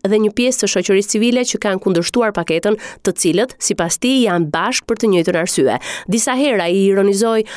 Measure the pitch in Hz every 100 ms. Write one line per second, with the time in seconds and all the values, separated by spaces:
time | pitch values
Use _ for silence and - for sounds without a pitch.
0 | 190 214 214 208 247 247 202 190 - 196
1 | 196 214 233 247 247 - 208 190 196 170
2 | 170 - 220 190 170 165 202 214 - -
3 | - - 180 165 254 - - - 170 -
4 | 247 269 220 175 156 160 196 254 - 226
5 | 220 185 170 170 175 - 131 117 - -
6 | - 226 269 254 285 214 170 190 196 196
7 | 196 196 226 220 214